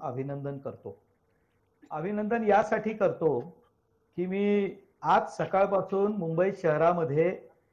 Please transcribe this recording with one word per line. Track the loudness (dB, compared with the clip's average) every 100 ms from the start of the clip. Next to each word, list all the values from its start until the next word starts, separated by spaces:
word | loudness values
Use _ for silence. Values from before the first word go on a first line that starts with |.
अभिनंदन | -8 -6 -6 -6 -8 -10
करतो. | -12 -12 -14 -16 _ _ _ _ _ _ _ _ -12
अभिनंदन | -8 -6 -4 -2 0 4
यासाठी | 4 4 0 -2
करतो | 0 0 2 0 0 -4 -12 _ _ _ _ _ -6
की | -4
मी | 0 2 2 0 -6 _ _
आज | 2 2 2 -4
सकाळपासून | 0 2 2 2 0 0 0
मुंबई | 0 -2 0 0 0
शहरामध्ये | 0 4 4 2 2 2 2 0 -10 _ _